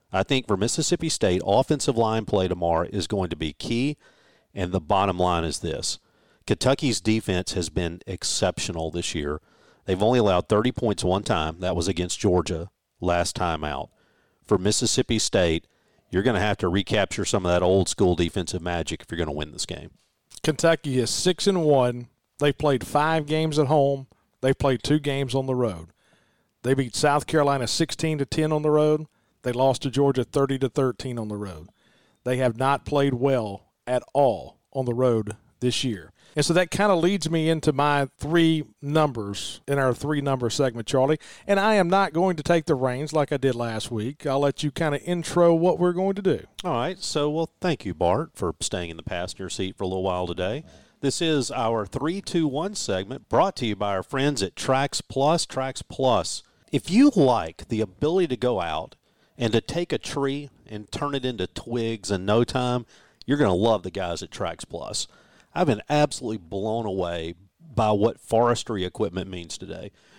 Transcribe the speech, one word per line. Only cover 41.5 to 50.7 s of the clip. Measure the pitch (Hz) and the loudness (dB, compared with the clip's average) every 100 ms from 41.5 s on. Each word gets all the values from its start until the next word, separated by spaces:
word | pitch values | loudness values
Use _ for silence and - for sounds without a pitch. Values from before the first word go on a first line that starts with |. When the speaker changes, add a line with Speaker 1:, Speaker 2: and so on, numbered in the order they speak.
| 196 | 2
Speaker 2:
I | 208 214 | 4 4
am | 175 | 4
not | 190 190 | 2 2
going | 147 185 | 2 0
to | 160 | 0
take | 147 170 156 | 2 2 2
the | |
reins | 139 131 123 151 | 0 0 -2 -2
like | 156 143 | 0 0
I | 139 | 0
did | 135 | 0
last | 117 117 113 - | 0 -4 -4 -4
week. | 113 113 147 147 | -4 -4 -6 -2
I'll | 135 | 0
let | 143 - | 0 0
you | 151 | -4
kinda | - 165 143 | -2 -2 -2
intro | - 175 165 175 170 | -2 -4 0 4 6
what | 165 175 160 | 6 4 2
we're | 180 | 0
going | 175 190 196 | 0 -2 0
to | |
do. | 190 127 - - | 0 -2 -4 -8
Speaker 1:
All | 185 | -4
right. | 127 135 147 | -2 -2 -4
So, | - 156 147 | -4 -2 0
well, | 151 160 - | -2 -4 -4
thank | 180 156 98 | -4 -2 -4
you, | |
Bart, | 82 87 101 160 | 0 2 2 -2
for | - 90 - | -4 -4 -4
staying | - 98 85 | -4 -4 -6
in | 82 | -10
the | |
passenger | - 90 92 - 92 | -8 -6 -6 -8 -8
seat | - 95 - | -6 -6 -4
for | |
a | 95 | -4
little | 95 | -2
while | 92 90 90 | -2 -2 -2
today. | 87 92 131 - | -4 -4 -6 -10